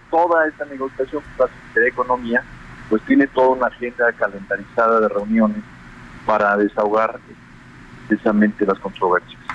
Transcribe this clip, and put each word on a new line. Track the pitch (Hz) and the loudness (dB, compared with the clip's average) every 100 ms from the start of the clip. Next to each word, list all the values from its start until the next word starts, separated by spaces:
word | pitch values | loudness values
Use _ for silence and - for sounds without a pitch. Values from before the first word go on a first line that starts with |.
| - | 0
toda | 165 170 165 156 | 0 2 2 0
esta | - 147 | -4 -10
negociación, | 135 135 127 131 147 | -8 -8 -6 -6 -6
que | 131 | -8
es | - | -2
la | 127 | -2
Secretaría | - - 113 | -2 -6 0
de | 123 | 0
Economía, | 123 123 123 120 123 - - - - - | 0 -2 -2 -2 -4 -4 -12 -20 -20 -4
pues | 107 - | -4 2
tiene | 139 139 | 4 4
toda | - 127 | 4 2
una | 131 117 | 2 -2
agenda | - 120 120 117 | -4 -8 -2 -2
calendarizada | 117 104 98 95 101 101 - 113 113 | 0 -4 -6 -6 -6 -4 0 2 2
de | 104 | 2
reuniones | 101 104 113 107 104 - - - - - - - | -2 -2 2 2 0 -10 -16 -20 -20 -20 -10 -2
para | 107 104 104 | 0 2 2
desahogar | 101 104 104 107 110 - - - - - - - - - - | 0 0 0 0 0 -4 -18 -20 -20 -20 -20 -20 -20 -20 -4
precisamente | 107 113 104 104 - 101 | -2 0 2 2 2 -2
las | 95 | -2
controversias. | 98 - 95 87 - - - | -6 -4 0 0 -2 -12 -16